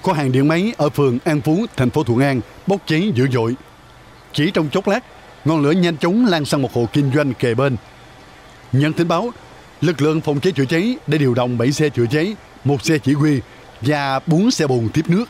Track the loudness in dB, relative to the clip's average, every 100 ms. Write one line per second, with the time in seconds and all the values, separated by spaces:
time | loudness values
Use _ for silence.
0 | 0 0 0 2 2 2 -2 -2 -2 2
1 | 0 0 -2 -2 0 0 -2 -2 -2 0
2 | 0 0 2 0 -6 -10 -4 -4 -2 -2
3 | 0 0 0 0 -2 -4 -10 -20 -20 -20
4 | -20 -20 -10 -2 0 0 0 -2 -2 -4
5 | -4 -20 -20 -6 -2 2 2 2 0 0
6 | 0 2 2 0 0 -2 0 -2 0 0
7 | 0 0 0 -2 -2 0 0 -2 -8 -20
8 | -20 -20 -20 -20 -20 -20 -2 0 0 0
9 | 0 0 -4 -10 -20 -20 -20 -4 -2 0
10 | 0 0 -2 0 0 0 -2 0 -2 -4
11 | -2 0 2 0 0 0 0 2 0 0
12 | 0 0 -2 -6 -16 -6 -2 -2 0 0
13 | 2 2 2 0 -4 -20 -20 -6 -2 0
14 | 0 -2 0 2 2 0 0 0 0 -2
15 | 0 -2